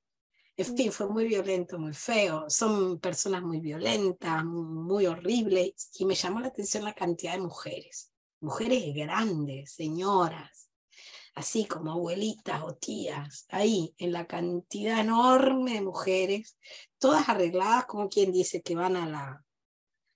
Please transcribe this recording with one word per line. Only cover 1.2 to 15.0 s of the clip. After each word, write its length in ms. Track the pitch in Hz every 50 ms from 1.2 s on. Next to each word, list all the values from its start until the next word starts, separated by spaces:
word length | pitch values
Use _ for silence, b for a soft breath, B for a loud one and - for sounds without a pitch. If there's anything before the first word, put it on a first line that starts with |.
| 226
violento, 520 | 226 214 196 180 196 190 180 175 175 190 170
muy 160 | 156 151 147
feo. 500 | - - - 233 220 202 180 156 156 - 151
Son 500 | - - 226 214 214 202 190 185 180 160
personas 420 | - 175 170 - - - 190 180
muy 180 | 180 170 165 156
violentas, 840 | 165 151 147 160 - 233 226 214 202 190 180 - - 170 160 160 160
muy 600 | 165 170 170 165 160 160 160 165 175 196 208 196
horribles. 840 | 175 165 170 170 185 233 240 220 202 190 185 180 196 - - - - -
Y 100 | - 190
me 100 | 190 185
llamó 240 | - - 180 196 233
la 100 | 247 262
atención 360 | - - 202 - - 214 208
la 80 | 214
cantidad 400 | 208 - 190 175 170 165 - 170
de 80 | 175 190
mujeres. 720 | 185 175 - - - - 170 156 - - - - - - _ _ _ _ _ _
Mujeres 540 | 156 151 - - 220 233 254 254 190 147 143
grandes, 760 | 151 151 151 175 208 226 220 180 151 147 143 135 139 143 -
señoras, 960 | - - 160 156 156 170 185 202 202 180 175 160 160 156 - - - - - _ _ _ _ B B B B B B B B B -
así 300 | - 147 - - 220 214
como 280 | - - 165 165 156
abuelitas 720 | 160 175 175 170 175 196 214 220 214 - - 185 - 151
o 120 | 156 156 131
tías, 720 | - - - - - - 170 151 143 143 147 - - - -
ahí 460 | - 185 208 226 226 190 160 160 -
en 160 | - 175 175
la 140 | 170 170 170
cantidad 760 | - - 170 170 175 175 175 - - - 202 208 220 226 220